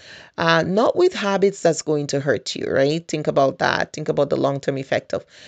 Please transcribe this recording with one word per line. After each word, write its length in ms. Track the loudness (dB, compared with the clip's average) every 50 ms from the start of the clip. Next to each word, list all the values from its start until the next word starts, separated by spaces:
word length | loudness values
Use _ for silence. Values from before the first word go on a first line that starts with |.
| -20 -20 -20 -20 -20 -12 _
uh, 260 | -2 0 2 2 2 2
not 340 | 0 0 2 2 2 2
with 160 | 2 2 2 0
habits 480 | -2 -2 -2 0 2 2 0 2 2
that's 200 | 2 0 2 0
going 260 | -2 -2 -2 -2 -2
to 120 | -2 -2 -2
hurt 380 | 0 0 0 0 -2 -6 -8
you, 80 | -6 -4 0
right? 380 | 2 2 2 2 0 -2 -4
Think 180 | -6 -6 -4 -4
about 320 | 0 2 2 2 2 2 0
that. 340 | 0 0 0 0 -2 -4 -6
Think 160 | -6 -6 -2
about 200 | 0 0 0 0
the 80 | 0
long-term 400 | 0 0 0 -2 -2 -4 -4 -4
effect 360 | -4 -4 -4 -4 -4 -4 -4 -8
of, 120 | -8 -8 _ -20 -20 -20